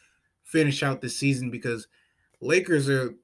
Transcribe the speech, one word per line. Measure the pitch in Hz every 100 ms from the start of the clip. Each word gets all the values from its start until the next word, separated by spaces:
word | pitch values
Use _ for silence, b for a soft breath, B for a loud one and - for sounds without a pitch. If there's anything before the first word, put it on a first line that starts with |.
| b b b b
finish | - 160 151 139
out | 139 135
this | 123 -
season? | 143 127 127
Because | 120 123 117 - _ _ _ _ _
Lakers | 123 180 185 156 135
are | 135 123 -